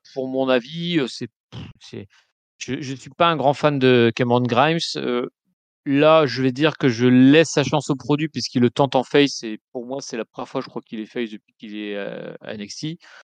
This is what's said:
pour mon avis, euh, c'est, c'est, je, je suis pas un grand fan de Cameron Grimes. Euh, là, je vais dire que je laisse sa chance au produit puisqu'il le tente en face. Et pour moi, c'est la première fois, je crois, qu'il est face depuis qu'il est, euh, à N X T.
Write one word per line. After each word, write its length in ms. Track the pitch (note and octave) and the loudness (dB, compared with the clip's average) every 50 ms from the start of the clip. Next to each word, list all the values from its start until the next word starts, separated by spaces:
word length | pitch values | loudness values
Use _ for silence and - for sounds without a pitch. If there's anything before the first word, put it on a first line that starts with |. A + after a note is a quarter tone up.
| _ _ - | _ _ -10
pour 120 | C3+ C3 C3 | -8 -8 -6
mon 200 | C3 C3 C3+ C3 | -4 -2 0 0
avis, 500 | B2+ B2+ A#2 C3+ D#3 E3+ E3+ E3+ F3 D#3+ | 0 0 0 -4 -10 -8 -6 -4 -4 -4
euh, 80 | C3+ | -4
c'est, 220 | A2+ - - B2+ A2+ _ _ _ _ - - - - - _ | -4 -6 -10 -14 -14 _ _ _ _ -16 -16 -16 -16 -18 _
c'est, 300 | - - - A2+ G#2 G2+ _ _ _ _ _ _ _ _ _ - | -20 -18 -16 -16 -16 -18 _ _ _ _ _ _ _ _ _ -14
je, 220 | - - B2 D3 | -10 -8 -8 -8
je 140 | D#3 B2+ C3+ | -8 -10 -12
suis 160 | B2+ - C#3+ | -12 -14 -8
pas 180 | C3+ - E3+ E3+ | -2 0 2 2
un 80 | E3 | 2
grand 180 | D3+ B2 C#3 D3+ | 2 2 0 0
fan 240 | - - D3+ D3 C#3 | 2 2 0 2 4
de 320 | C3 B2+ B2+ B2 A#2 A#2 A2+ | 4 6 6 6 6 4 2
Cameron 240 | - C3 A#2+ A#2+ B2 | 0 0 2 2 2
Grimes. 380 | B2 B2 A#2+ A2+ C3+ D#3 E3 E3+ D#3+ - - | 2 2 2 4 4 4 2 0 -4 -6 -6
Euh, 320 | C#3+ C#3 B2+ B2 B2 B2+ C3+ - _ _ _ _ _ _ _ _ _ - | -6 -4 -4 -4 -4 -4 -6 -10 _ _ _ _ _ _ _ _ _ -6
là, 420 | D3 C3+ C#3 D3 D#3 D#3+ D#3+ D#3 | -2 2 4 6 6 6 6 4
je 160 | C3+ A#2 B2 C3 | 2 0 -2 -2
vais 80 | C3 | -2
dire 260 | B2 B2+ D3 D#3 C#3 | 0 0 0 0 0
que 120 | - - C#3 | 0 0 0
je 180 | A#2 A2 B2 | 2 2 4
laisse 440 | B2+ B2 B2+ B2+ C3+ C#3+ D#3+ E3 - | 4 6 8 8 8 8 6 4 4
sa 120 | - - C#3 | 2 -2 0
chance 260 | - - D3+ C3+ - | 0 -2 -4 -2 -4
au 60 | D3+ | -6
produit 340 | C3+ - A2 D3 D3 D#3 D#3 | -6 -4 -4 -2 -2 -2 -4
puisqu'il 340 | - B2+ A#2 - - B2+ A#2+ | -6 -8 -8 -4 0 2 0
le 80 | A#2+ | 2
tente 260 | - - C#3+ C3+ - | 2 2 0 2 2
en 80 | C3+ B2 | 0 -2
face. 400 | - - D3 C#3+ C#3 - - - | 0 2 2 2 2 0 -6 -10
Et 160 | A2+ G#2+ G#2 _ _ - | -10 -12 -12 _ _ -14
pour 140 | C3 A#2 | -14 -12
moi, 120 | A#2+ C3 C#3 | -10 -12 -12
c'est 160 | C3+ - - | -12 -10 -10
la 80 | A#2 A2 | -10 -10
première 240 | - _ - B2 - | -10 _ -14 -12 -10
fois, 120 | - C#3+ | -8 -8
je 60 | B2 - | -8 -8
crois, 140 | - - - | -10 -14 -14
qu'il 160 | _ - A2 | _ -12 -12
est 80 | G#2+ | -12
face 240 | G2+ - B2 A#2+ A2 | -10 -8 -8 -8 -8
depuis 240 | G#2+ G#2 _ _ _ | -8 -14 _ _ _
qu'il 200 | _ - G#2+ G#2 | _ -18 -14 -12
est, 180 | G#2 G#2+ G#2 G2+ | -10 -10 -8 -8
euh, 400 | G2+ G2+ G#2+ A2+ - - - - - | -8 -8 -10 -10 -12 -12 -14 -16 -16
à 140 | - - A2+ | -14 -14 -12
N 80 | G#2+ G2+ | -12 -12
X 160 | G2 - - | -14 -12 -10
T. 180 | - D#3 E3 F3 _ - - - - _ | -10 -10 -10 -12 _ -20 -20 -20 -20 _